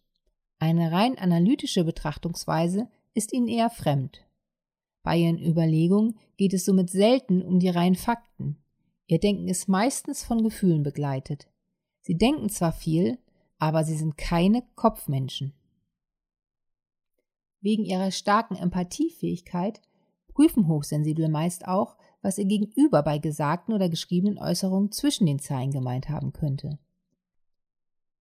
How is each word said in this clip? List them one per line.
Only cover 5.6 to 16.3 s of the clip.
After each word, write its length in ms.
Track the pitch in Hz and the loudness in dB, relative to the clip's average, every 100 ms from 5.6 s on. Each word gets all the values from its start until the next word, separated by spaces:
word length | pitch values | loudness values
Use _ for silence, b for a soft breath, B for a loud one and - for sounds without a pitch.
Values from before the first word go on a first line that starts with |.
| 160 160 170 202 226 220 b _ | 2 4 4 4 2 -2 b _
geht 160 | 196 | 0
es 120 | 190 190 | 0 2
somit 240 | 190 180 | 2 2
selten 540 | 190 214 262 - 185 | 2 4 4 2 0
um 160 | - 180 | 2 2
die 100 | 185 | 4
reinen 260 | 175 175 185 | 2 2 2
Fakten. 640 | - 233 - _ 135 147 _ _ _ _ - | 0 -4 -6 _ -10 -10 _ _ _ _ -2
Ihr 140 | 160 | 2
Denken 280 | 202 190 180 | 2 0 -2
ist 220 | 180 - | -4 0
meistens 540 | 190 240 - - 269 | 2 2 -2 -8 -10
von 180 | - 226 | -4 0
Gefühlen 400 | 220 - 190 160 | 0 2 2 2
begleitet. 680 | 143 - 143 135 - 147 - _ _ _ _ _ | 0 -4 -4 -4 -6 -10 -12 _ _ _ _ _
Sie 160 | - 170 | -6 2
denken 320 | 226 302 208 | 2 2 -2
zwar 220 | - 170 | -2 -2
viel, 480 | - 165 160 202 247 _ _ _ _ | -2 -2 0 0 -2 _ _ _ _
aber 240 | 156 160 | 0 0
sie 120 | 156 156 | 0 -2
sind 220 | 156 147 | -4 -4
keine 460 | - 170 185 233 - | -2 2 4 2 0
Kopfmenschen. 800 | - 226 220 - 135 131 - 139 - _ _ _ _ _ _ _ | -2 0 0 -4 -4 -4 -6 -10 -10 _ _ _ _ _ _ _